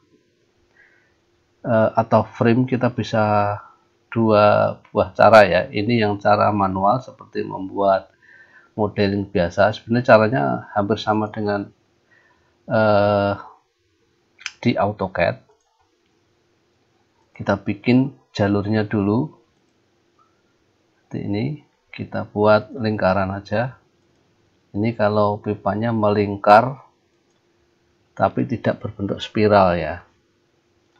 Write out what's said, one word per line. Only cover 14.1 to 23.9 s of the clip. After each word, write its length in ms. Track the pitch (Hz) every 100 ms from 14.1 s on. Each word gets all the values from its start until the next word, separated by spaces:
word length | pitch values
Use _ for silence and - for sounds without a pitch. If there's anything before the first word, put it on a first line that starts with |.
| _ _ _ - -
di 160 | 120 -
AutoCAD. 720 | 101 107 95 90 85 - _ _ _ _ _ _ _ _ _ _ _ _ _ _ _ _ _ _ _
Kita 240 | - 110 98
bikin 640 | - 104 - 131 131 - _ -
jalurnya 480 | 101 101 98 110
dulu. 480 | 107 110 101 113 156 - _ _ _ _ _ _ _ _ _ _ _ _ _ _ _ _ _
Seperti 120 | -
ini, 400 | 107 101 131 147 _ _ _
kita 400 | - 98 107 101
buat 480 | 104 104 107 - -
lingkaran 560 | 110 107 95 95 95
aja. 480 | 98 - 107 127 - _